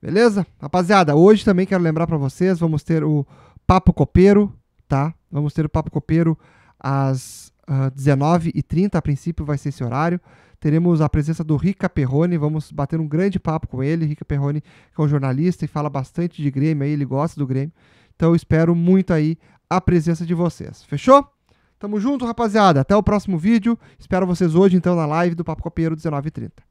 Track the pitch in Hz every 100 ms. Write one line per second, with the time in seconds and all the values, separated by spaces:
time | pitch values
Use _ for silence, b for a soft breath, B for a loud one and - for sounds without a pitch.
0 | - 170 233 202 170 _ 143 180 175 202
1 | 165 147 180 214 - 180 185 190 170 160
2 | 170 165 135 - 185 180 165 151 - 165
3 | 151 151 139 b b b _ 185 - -
4 | - - 185 202 202 - _ _ _ 135
5 | 147 160 _ 143 147 - 151 165 156 -
6 | - 160 165 156 b b b b - 139
7 | 135 135 - - - _ - 135 135 135
8 | 135 139 143 175 165 - - 151 196 175
9 | 151 143 - 165 151 143 147 135 120 123
10 | 165 175 b b b b 151 156 175 165
11 | 151 156 147 160 156 151 160 202 - -
12 | 131 139 170 175 147 156 - 147 139 165
13 | 156 156 196 185 - 156 - 127 135 165
14 | 160 151 - 147 143 151 - _ _ -
15 | 151 147 135 131 170 175 156 - 147 139
16 | 131 - 175 - 143 135 151 156 139 151
17 | 139 131 160 - 139 127 143 _ b b
18 | b _ 165 170 - 160 165 170 170 190
19 | 185 165 151 165 b b _ 180 - 175
20 | 160 165 170 170 175 - - - _ 143
21 | - 269 277 _ _ _ _ _ 208 208
22 | 214 285 233 233 233 208 202 143 131 202
23 | 202 208 - 175 175 233 202 226 b b
24 | - 185 185 175 180 160 196 180 175 175
25 | 151 156 175 170 165 156 - - 165 160
26 | 160 147 143 - 117 _ _